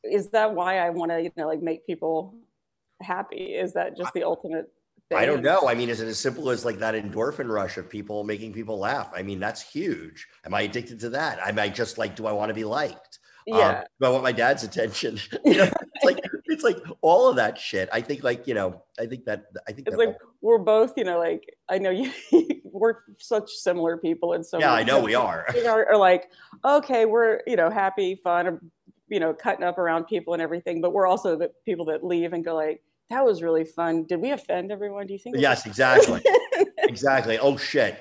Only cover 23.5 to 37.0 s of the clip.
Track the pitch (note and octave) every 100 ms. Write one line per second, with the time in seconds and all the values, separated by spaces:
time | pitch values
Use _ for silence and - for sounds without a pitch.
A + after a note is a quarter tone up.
23.5 | - F#3+ F3 E3 E3 E3 E3 E3+ E3+ E3
24.5 | E3+ D3+ A#2 A2 C3+ A2 A#2+ G#2+ E2 D#2+
25.5 | A#3+ A#3 A3 - G#3+ F#3 F3+ - _ -
26.5 | - C4 D4 C#4+ B3 A3 A3+ A3+ - -
27.5 | A3 - G#3+ F#3+ F#3+ F#3 F#3+ F3+ F3 F3
28.5 | E3 E3 _ _ _ _ G3+ D#3+ D#3 -
29.5 | - F3 F3 E3+ E3 E3 G3+ E3+ E3+ D#3+
30.5 | E3+ F3 E3 F3 G3 F#3 F#3+ G3 D#3 E3+
31.5 | _ - E3+ D#3 D#3 F3+ E3+ E3+ E3+ E3
32.5 | D#3+ D#3 D#3 _ _ _ B3 C4 F3+ E3+
33.5 | D#3+ D#3+ - E3+ E3 D#3+ F3+ A#3+ C#4+ -
34.5 | F3+ F#3+ G3+ G#3 G3+ G3 G3 B3 C3+ C#3
35.5 | B2 A2 G2+ C3 B2+ A4+ - - A#4 -
36.5 | - G4+ - G#4+ A3